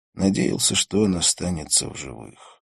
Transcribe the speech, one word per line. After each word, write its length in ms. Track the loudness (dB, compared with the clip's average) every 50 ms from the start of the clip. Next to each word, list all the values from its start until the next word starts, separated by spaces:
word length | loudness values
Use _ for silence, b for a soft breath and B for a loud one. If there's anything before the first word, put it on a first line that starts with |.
| _ _ _
надеялся, 640 | 0 2 2 2 2 2 0 0 0 0 0 2
что 260 | 0 -2 0 2 2
он 140 | 4 4 2
останется 720 | 2 2 0 0 0 -2 -4 -4 -4 -4 0 0 0 0 -2
в 60 | -8
живых. 680 | -10 -12 -12 -12 -14 -16 -18 -20 -20 -20 -20 -20 _ _